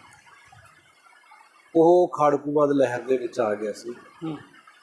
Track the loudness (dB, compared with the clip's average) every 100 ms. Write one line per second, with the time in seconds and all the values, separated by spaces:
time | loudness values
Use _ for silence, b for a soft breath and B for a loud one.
0 | -20 -20 _ _ _ -20 -20 _ _ _
1 | _ _ _ -20 _ _ _ 2 4 4
2 | 2 2 0 0 -2 0 2 2 0 -2
3 | -4 -4 -4 -4 -4 -4 -6 -10 -14 -16
4 | -20 -14 -12 -12 -16 -20 -20 _